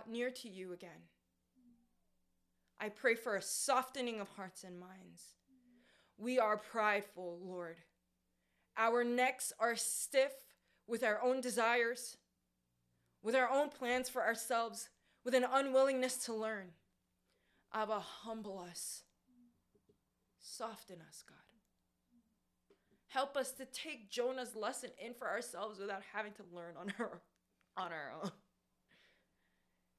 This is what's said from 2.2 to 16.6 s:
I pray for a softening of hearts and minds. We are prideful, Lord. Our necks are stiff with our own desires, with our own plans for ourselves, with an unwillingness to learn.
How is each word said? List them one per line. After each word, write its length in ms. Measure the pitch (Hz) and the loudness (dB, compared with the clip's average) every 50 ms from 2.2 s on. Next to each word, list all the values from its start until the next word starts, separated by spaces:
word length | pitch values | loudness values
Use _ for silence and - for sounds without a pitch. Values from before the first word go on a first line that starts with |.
| _ _ _ _ _ _ _ _ _ _ _ - | _ _ _ _ _ _ _ _ _ _ _ -6
I 100 | 214 208 | -6 -6
pray 260 | 208 - - 233 233 | -4 2 2 2 2
for 200 | 233 - 247 202 | 4 0 -2 -2
a 60 | 185 | -2
softening 800 | - - - - - - 240 254 254 - - 269 247 240 226 214 | -2 -4 -2 -2 2 4 4 2 2 0 -4 -2 -2 -2 -2 -4
of 80 | 196 - | -6 -8
hearts 340 | - 202 190 180 - - - | -8 -10 -10 -10 -12 -14 -14
and 160 | 180 180 175 | -14 -14 -14
minds. 440 | 180 185 185 185 185 175 170 175 - - - _ _ _ _ _ _ _ _ _ _ _ _ _ _ _ _ | -14 -16 -18 -18 -20 -20 -20 -20 -20 -20 -20 _ _ _ _ _ _ _ _ _ _ _ _ _ _ _ _
We 220 | - 214 247 254 247 | -6 -2 2 4 6
are 180 | 220 214 214 | 6 6 4
prideful, 840 | 208 - - - 226 214 214 202 208 202 - - 180 185 175 170 175 190 | 2 0 -2 0 4 4 6 4 4 0 -4 -10 -8 -8 -8 -8 -8 -8
Lord. 340 | 185 185 175 170 165 170 170 165 _ _ _ _ _ _ _ _ _ _ _ _ _ _ _ _ _ _ | -8 -6 -6 -6 -8 -10 -14 -20 _ _ _ _ _ _ _ _ _ _ _ _ _ _ _ _ _ _
Our 260 | 220 226 226 233 240 240 | 4 4 6 6 4 4
necks 480 | 240 240 247 254 269 262 - - - - - | 4 4 4 4 4 2 0 -6 -6 0 2
are 160 | 220 233 233 | 2 2 2
stiff 560 | 214 - - - - - - - 262 269 277 269 - - - _ _ _ _ _ _ _ | 0 -2 -2 -2 -2 -4 4 4 6 6 4 2 -6 -16 -20 _ _ _ _ _ _ _
with 160 | - 233 220 247 | -4 0 2 4
our 180 | 214 208 - | 2 4 4
own 200 | 247 247 262 269 | 4 4 4 4
desires, 760 | 247 247 196 240 220 233 240 240 233 233 247 233 - - - - _ _ _ _ _ _ _ _ _ _ _ _ _ _ _ _ _ _ _ _ | 2 2 2 4 6 6 6 6 4 2 0 -4 -6 -10 -12 -16 _ _ _ _ _ _ _ _ _ _ _ _ _ _ _ _ _ _ _ _
with 140 | - 220 247 | -2 2 4
our 140 | 262 254 226 | 6 6 6
own 200 | 269 277 294 285 | 6 4 4 2
plans 400 | 294 - 254 240 247 254 254 - | -2 -4 0 2 2 2 0 0
for 140 | - 247 165 | -2 2 2
ourselves, 680 | 220 233 262 - - 240 233 233 220 202 - - - _ _ _ _ _ _ - | 2 2 0 0 0 0 0 0 -2 -4 -10 -12 -14 _ _ _ _ _ _ 0
with 100 | 247 254 | 2 4
an 120 | 254 254 247 | 4 4 6
unwillingness 680 | 262 269 277 269 262 262 269 277 269 254 254 254 254 - - | 4 4 4 6 6 6 8 8 6 4 2 0 0 -4 -4
to 80 | 240 226 | -4 -2
learn. 380 | 214 220 220 220 196 | -2 -2 -2 -4 -4